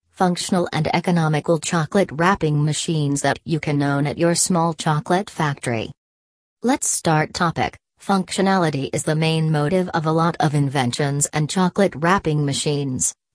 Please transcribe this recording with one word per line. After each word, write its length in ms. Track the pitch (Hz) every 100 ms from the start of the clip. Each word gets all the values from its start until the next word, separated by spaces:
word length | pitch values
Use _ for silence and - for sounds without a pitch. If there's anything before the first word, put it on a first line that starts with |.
| _
functional 600 | - 185 175 - 185 170
and 160 | 156 156 170
economical 640 | 185 170 156 151 156 165
chocolate 500 | - 175 147 202 180
wrapping 500 | 135 175 202 156 147
machines 580 | 151 147 - 160 143 143
that 160 | 139 -
you 160 | - 156
can 240 | - 143
own 240 | 143 139 147
at 100 | -
your 180 | 170 170
small 380 | - 175 170
chocolate 560 | 160 165 151 - 180 -
factory. 640 | - 151 139 131 113 104 - _ _ _ _ _ _
Let's 240 | 233 285 -
start 440 | - 170 156 156
topic. 440 | - 170 139 - - _ _
Functionality 920 | - 196 175 - 196 190 160 143 135
is 100 | -
the 140 | - 156
main 340 | 160 160 160
motive 380 | 151 147 185 180
of 160 | 170 156
a 80 |
lot 240 | 160 165 -
of 160 | 151 147
inventions 680 | 139 139 120 - 143 143 -
and 160 | 151 151
chocolate 440 | 190 180 - 196 139
wrapping 480 | 170 196 160 151 143
machines, 680 | 135 160 143 139 127 - - _